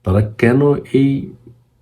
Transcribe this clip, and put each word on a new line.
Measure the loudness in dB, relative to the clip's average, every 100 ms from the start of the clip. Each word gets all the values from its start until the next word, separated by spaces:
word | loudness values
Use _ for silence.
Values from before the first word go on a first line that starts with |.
তারা | -4 -2
কেন | -4 -2 0 2 2
এই, | 0 -2 0 0 -2 -8 -16 -20 -20 _ _